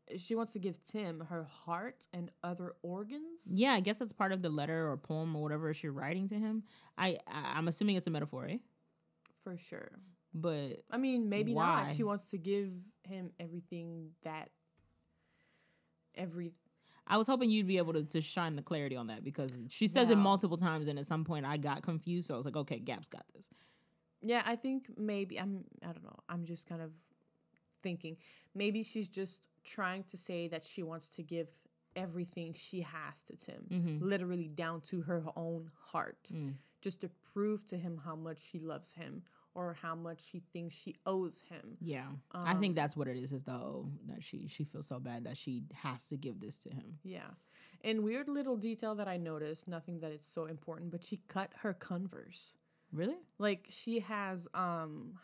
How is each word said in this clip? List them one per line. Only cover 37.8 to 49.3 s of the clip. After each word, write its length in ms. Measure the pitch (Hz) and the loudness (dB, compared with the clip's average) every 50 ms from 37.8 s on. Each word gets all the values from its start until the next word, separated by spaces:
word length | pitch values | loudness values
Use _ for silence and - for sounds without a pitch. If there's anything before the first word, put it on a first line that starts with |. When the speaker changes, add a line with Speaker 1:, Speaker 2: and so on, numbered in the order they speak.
| 170 175 170 156 139 | -4 -4 -4 -6 -6
Speaker 1:
how 120 | 170 160 | -6 -6
much 240 | 160 160 165 160 - | -6 -6 -6 -8 -8
she 160 | - - - 170 | -10 -10 -10 -8
loves 340 | 156 160 151 143 - - - | -6 -6 -6 -6 -8 -10 -12
him 280 | 165 165 135 143 185 180 - _ _ _ _ - | -10 -10 -10 -10 -12 -12 -14 _ _ _ _ -6
or 200 | 175 180 175 170 147 | -4 -4 -4 -4 -4
how 140 | - 165 165 | -4 -4 -4
much 260 | 165 165 165 165 160 - | -4 -4 -6 -8 -8 -12
she 160 | - - 175 175 _ | -12 -12 -12 -12 _
thinks 240 | - 175 170 165 - | -8 -6 -6 -6 -8
she 200 | - - 196 160 - - | -8 -10 -10 -10 -4 0
owes 340 | 190 190 190 185 165 160 - - - | 2 2 2 2 0 -2 -8 -16 -14
him. 280 | 175 151 - 110 - - | -14 -14 -12 -12 -10 -6
Speaker 2:
Yeah, 280 | 165 165 143 127 131 139 143 135 - _ - | -4 -2 -2 -2 -4 -6 -8 -10 -10 _ -6
I 220 | 127 175 165 180 | -2 2 4 4
think 160 | 185 208 190 | 4 4 4
Speaker 1:
Um, 40 | 170 | 4
Speaker 2:
that's 220 | 160 151 147 - | 4 2 2 2
what 100 | 147 143 | 0 -2
it 80 | 131 123 | 0 -2
is, 160 | 127 127 135 | -2 -2 -4
is 120 | 139 131 135 | -4 -4 -4
the 100 | 135 127 | -4 -6
O, 360 | 123 123 135 139 131 135 143 143 143 - | -4 -4 -4 -6 -4 -4 -6 -8 -8 -10
that 140 | 143 - - - | -10 -10 -10 -10
she, 240 | - - 151 - 143 | -10 -10 -8 -8 -8
she 160 | - - 151 | -4 -4 -4
feels 200 | 147 - 151 147 | -4 -4 -8 -8
so 120 | - 135 127 | -6 -6 -6
bad 240 | 131 127 117 117 120 | -6 -6 -6 -6 -6
that 140 | - 135 | -6 -8
she 260 | - - 139 127 120 143 151 - | -6 -4 -4 -4 -4 -6 -8 -10
has 320 | - - 139 127 120 - | -6 -4 -4 -4 -4 -6
to 100 | - 151 | -6 -6
give 240 | 135 147 135 107 98 | -4 -6 -6 -8 -6
this 160 | 107 107 - - | -8 -10 -10 -10
to 100 | - - | -12 -10
him. 300 | 135 131 - - 160 147 - | -10 -10 -10 -10 -14 -12 -12
Speaker 1:
Yeah. 260 | 185 185 165 - - 180 - _ _ - - - - - - | -10 -10 -10 -10 -12 -14 -18 _ _ -20 -20 -20 -20 -14 -4
And 220 | - 220 220 220 208 | 0 2 2 4 4
weird 240 | 214 226 269 285 | 2 2 2 0
little 300 | 285 285 285 269 269 247 | 0 0 2 2 2 2
detail 380 | 214 202 226 226 220 233 220 214 | 2 2 0 -2 0 -2 -2 0
that 120 | 208 208 | 0 -2
I 80 | 190 180 | -2 0
noticed, 480 | 175 170 160 | -2 -2 -2